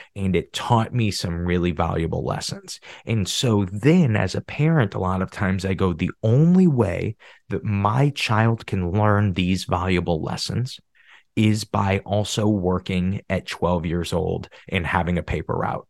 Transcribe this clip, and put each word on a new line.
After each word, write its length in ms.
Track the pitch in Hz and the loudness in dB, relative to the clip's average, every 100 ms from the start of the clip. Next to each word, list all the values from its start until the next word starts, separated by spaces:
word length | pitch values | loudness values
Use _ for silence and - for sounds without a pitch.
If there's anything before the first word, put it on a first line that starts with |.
| - 101 | -16 -6
And 180 | 95 | -2
it 180 | 87 - | 0 -2
taught 400 | - - 113 110 | -6 0 0 0
me 200 | 120 110 | -2 -2
some 340 | - 90 85 87 | -2 -4 -4 -2
really 240 | 87 87 | 0 0
valuable 540 | - 85 85 82 82 | 0 -2 -2 -2 -4
lessons. 560 | - - - 202 190 - - - - | -4 -6 -8 -10 -14 -18 -18 -12 -4
And 220 | 113 92 | -2 -2
so 360 | - 123 104 92 | -2 0 2 0
then 460 | 101 131 180 139 107 | 0 4 6 4 2
as 180 | 95 | 0
a 60 | - | -4
parent, 540 | - - 156 165 104 | -6 -2 2 2 0
a 40 | 104 | 0
lot 240 | 92 95 | -2 -2
of 80 | 92 | -4
times 340 | - 95 95 | -2 -2 0
I 100 | 95 | -2
go, 180 | 92 95 | 0 0
"The 180 | 80 87 - | 0 -4 -2
only 420 | 110 123 165 180 185 | 2 4 6 6 4
way 500 | 127 101 87 95 - - - - | 4 0 0 -4 -8 -14 -20 -8
that 140 | 98 | -6
my 480 | 107 101 101 123 143 | -2 0 2 2 2
child 560 | 143 - 107 113 113 - | 0 0 4 4 2 -2
can 240 | 95 87 | -4 0
learn 440 | 101 107 101 104 | 2 4 4 2
these 300 | 87 90 92 | 2 0 0
valuable 560 | - 90 92 90 82 82 | 0 -2 2 0 0 -2
lessons 600 | - - - - 127 - _ _ _ - _ - | -4 -6 -6 -4 -6 -8 _ _ _ -20 _ 2
is 260 | 110 107 | 2 2
by 380 | - 104 101 98 | 0 -2 0 0
also 480 | - 101 101 - 107 | 0 -2 -2 0 0
working 720 | 104 90 92 - 90 92 101 - | 2 0 -2 -2 -2 -2 -4 -4
at 160 | 92 - | -6 -6
twelve 400 | - 85 90 80 | -4 -2 0 -2
years 260 | 87 82 | -4 -2
old 360 | 87 85 87 - - - | -2 -2 -4 -8 -18 -6
and 160 | 92 | -4
having 320 | 80 92 82 87 | 0 0 0 -2
a 60 | |
paper 320 | - 78 - | -2 -4 -4
route." 320 | - - - | -4 -4 -6